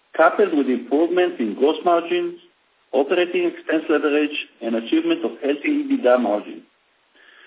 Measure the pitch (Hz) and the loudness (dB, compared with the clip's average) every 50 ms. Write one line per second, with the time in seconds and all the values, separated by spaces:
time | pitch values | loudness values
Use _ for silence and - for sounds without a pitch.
0 | _ _ _ - 160 170 - - 208 185 165 147 135 123 127 117 - - 131 147 | _ _ _ 4 4 4 4 2 0 2 2 0 0 0 0 -2 -2 -2 0 0
1 | 170 165 175 180 180 175 - - 120 107 95 107 131 147 156 151 - 180 170 170 | 2 2 2 0 0 0 0 -2 -4 -4 0 2 2 2 2 2 2 2 2 2
2 | 165 170 175 175 175 175 175 - - _ _ _ _ _ _ _ _ _ - 131 | 2 0 -2 -2 -2 -4 -8 -12 -18 _ _ _ _ _ _ _ _ _ 0 0
3 | 139 - 185 170 180 175 175 185 175 170 165 - - - - 160 156 - 160 143 | 0 2 2 0 0 0 0 0 0 0 -2 -6 -6 -2 -2 -2 0 0 0 0
4 | 143 151 143 151 151 143 147 - - - _ _ - 113 117 113 117 - 160 160 | 2 2 2 2 0 0 -2 -8 -10 -10 _ _ -6 -4 -4 -4 -2 0 0 0
5 | 165 170 165 - - - - - - 139 147 143 - 156 147 147 147 135 139 127 | 2 0 -2 -2 -2 -6 -6 -4 -4 -4 -4 -2 -2 -2 -2 -2 0 -2 -2 0
6 | 117 123 123 123 120 113 104 104 - - - - - _ _ _ _ _ _ _ | 4 4 4 4 2 0 -2 -2 -4 -8 -14 -18 -18 _ _ _ _ _ _ _
7 | _ _ _ _ - - - - - | _ _ _ _ -20 -20 -20 -20 -20